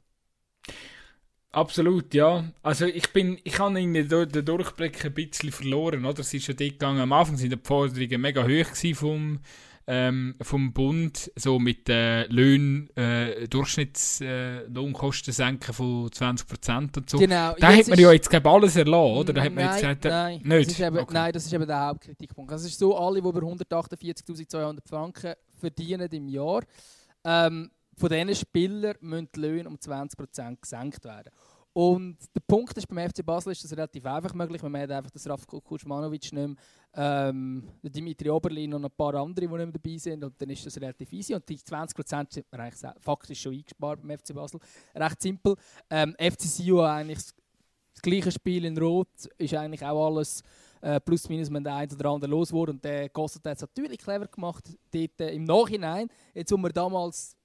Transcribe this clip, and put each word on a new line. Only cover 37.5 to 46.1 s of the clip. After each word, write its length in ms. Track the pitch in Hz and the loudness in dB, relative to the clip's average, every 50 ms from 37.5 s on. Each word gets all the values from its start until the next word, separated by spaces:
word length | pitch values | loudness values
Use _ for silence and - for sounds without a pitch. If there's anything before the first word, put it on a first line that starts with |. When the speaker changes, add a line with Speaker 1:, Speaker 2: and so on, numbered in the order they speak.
| 131 131 - - - _ | -8 -10 -10 -14 -18 _
Speaker 2:
der 100 | - 151 | -16 -12
Dimitri 380 | 131 147 165 170 147 - 147 151 | -10 -10 -10 -10 -10 -6 -2 0
Oberlin 460 | 156 160 156 175 156 151 151 147 151 | 0 0 0 -2 -4 -6 -6 -6 -6
und 100 | 147 143 | -6 -8
ein 60 | 135 | -8
paar 240 | - - 151 143 143 | -6 -4 -4 -2 -2
andere, 320 | 143 143 165 180 180 175 | -4 -6 -6 -6 -6 -6
die 60 | 170 | -6
nicht 140 | 165 170 170 | -6 -6 -8
mehr 140 | 170 160 160 | -8 -8 -10
dabei 160 | - 165 165 | -10 -10 -10
sind, 280 | 165 - 175 156 151 143 | -10 -8 -10 -8 -8 -10
und 100 | 135 131 - | -12 -12 -12
dann 80 | 139 135 | -10 -10
ist 160 | 139 - - | -10 -12 -14
das 140 | - - 147 | -14 -12 -12
relativ 320 | 135 131 123 - 127 - | -12 -12 -12 -14 -16 -14
easy. 200 | 170 190 196 - | -12 -10 -8 -6
Und 160 | 220 185 - - | -6 -8 -8 -10
die 140 | 160 143 | -14 -14
zwanzig 320 | _ - 165 151 165 160 - | _ -12 -10 -10 -10 -10 -10
Prozent 380 | - 143 - 151 147 143 - | -12 -8 -6 -6 -6 -6 -8
sind 140 | - 147 - _ | -12 -14 -16 _
wir 80 | - 123 | -14 -14
eigentlich 160 | 117 120 113 | -14 -14 -14
se-, 200 | - - 127 - - | -16 -16 -18 -18 -10
faktisch 420 | - 151 147 - - - 143 - | -6 -4 -4 -4 -6 -12 -16 -12
schon 120 | - 135 | -10 -10
eingespart 480 | 131 139 151 - - - 143 147 151 147 | -10 -12 -14 -18 -14 -10 -8 -8 -8 -10
beim 100 | 147 147 | -10 -12
F 140 | 147 147 - | -14 -14 -14
C 80 | - | -14
Basel. 260 | 147 143 147 143 - 165 - - - - _ _ - | -14 -12 -12 -14 -14 -18 -20 -20 -20 -20 _ _ -6
Recht 260 | 151 156 160 170 - | -4 -4 -4 -4 -4
simpel. 320 | - 190 190 - - 202 196 - _ - - - _ - | -6 -6 -4 0 0 0 0 0 _ -16 -20 -20 _ -4
Ähm, 280 | 156 156 156 151 | 0 0 0 0